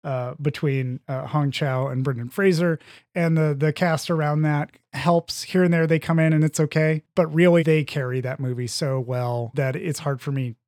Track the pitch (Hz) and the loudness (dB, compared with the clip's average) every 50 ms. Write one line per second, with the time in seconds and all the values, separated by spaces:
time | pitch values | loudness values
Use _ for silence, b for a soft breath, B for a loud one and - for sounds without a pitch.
0 | - 151 135 127 123 123 127 - 143 147 - - - 147 135 135 131 123 123 127 | -6 -6 -6 -6 -6 -8 -10 -4 -4 -4 -4 -2 -2 -2 0 -2 -2 -4 -6 -8
1 | _ - 135 131 135 - 139 151 143 143 127 - 151 143 131 127 135 139 131 131 | _ -8 -8 -8 -8 -2 -2 0 0 0 -2 -2 -2 -2 -2 -2 -2 -2 -4 -2
2 | 131 143 131 117 120 123 - - 196 190 180 160 175 170 160 - B B B B | -2 -2 -4 -4 -8 -8 -4 2 2 4 4 4 2 0 0 -2 B B B B
3 | B B _ 180 170 165 165 160 156 151 147 135 156 156 147 - 185 170 160 160 | B B _ -2 0 2 2 2 2 2 0 2 0 0 2 2 0 0 0 0
4 | - - 170 156 151 147 151 151 156 151 147 143 156 - _ _ _ _ - 135 | 0 -2 -2 0 0 0 0 0 2 2 0 0 -2 -6 _ _ _ _ -10 -2
5 | 131 170 170 170 170 - - - - - - 185 180 175 170 165 165 156 165 156 | 2 2 2 2 0 -2 -12 -12 -10 -2 2 2 4 4 4 2 2 2 2 0
6 | - - 165 165 160 160 156 151 156 156 - - 156 147 - 156 156 156 156 156 | 2 0 2 4 4 4 4 4 2 2 2 0 -2 0 2 0 2 2 0 -2
7 | _ _ _ - 170 160 151 160 175 180 170 170 160 160 156 156 143 - - 147 | _ _ _ 0 0 2 4 4 6 6 6 6 4 4 2 2 2 -2 -4 -4
8 | 131 123 127 131 123 127 - - 135 127 127 120 123 117 - - 160 139 131 131 | -4 -2 -4 -4 -4 -4 -6 -4 -4 -4 -4 -4 -6 -6 -4 -4 -2 -2 -2 -2
9 | 123 120 127 123 123 123 123 120 120 113 - 151 139 131 131 - - 170 143 - | -2 -4 -4 -2 -2 -2 -2 -4 -4 -4 -2 -2 -2 -2 -2 -4 -6 -6 -6 -4
10 | - 143 139 123 - 147 139 135 131 123 113 _ _ | -4 -4 -6 -4 -6 -6 -4 -4 -4 -6 -8 _ _